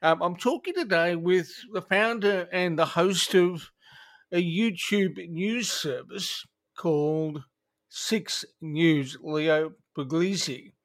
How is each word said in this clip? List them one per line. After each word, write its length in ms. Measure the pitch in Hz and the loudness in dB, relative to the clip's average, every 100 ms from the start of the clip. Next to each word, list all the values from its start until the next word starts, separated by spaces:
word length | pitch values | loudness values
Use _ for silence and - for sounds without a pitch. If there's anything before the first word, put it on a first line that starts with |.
Um, 200 | 160 165 | 2 2
I'm 120 | 175 175 | 0 -2
talking 380 | 240 339 - | -2 -2 -4
today 420 | 359 294 180 170 175 | -4 0 2 2 0
with 380 | 170 185 170 - 151 | 2 2 0 -10 -10
the 80 | 190 | -10
founder 640 | 175 196 220 233 202 196 175 | -2 2 2 2 2 0 -2
and 260 | 180 180 156 | -2 0 2
the 100 | 160 | 0
host 480 | - 180 190 - 190 | 2 2 2 2 4
of 340 | 180 180 - _ _ - - - _ | 4 0 -12 _ _ -20 -20 -20 _
a 100 | 175 | -2
YouTube 880 | 175 165 226 175 - 208 190 190 175 | 0 2 0 0 -2 2 2 -2 -10
news 420 | 165 190 233 220 | -6 -2 -2 -4
service 720 | - 160 127 131 202 185 - - _ _ - | -4 -4 -6 -8 -8 -8 -8 -12 _ _ -8
called 680 | 175 151 147 156 156 151 135 _ _ _ _ | 0 2 2 0 -2 -6 -12 _ _ _ _
Six 560 | - - 220 - - - _ | -10 -2 -2 -2 -8 -8 _
News, 560 | 160 151 165 156 135 147 | -8 2 4 4 2 -6
Leo 520 | 160 156 156 156 160 165 _ - | -4 -2 2 2 2 -6 _ -10
Puglisi. 760 | 135 160 180 196 - 127 - _ | -4 0 0 0 -4 -6 -12 _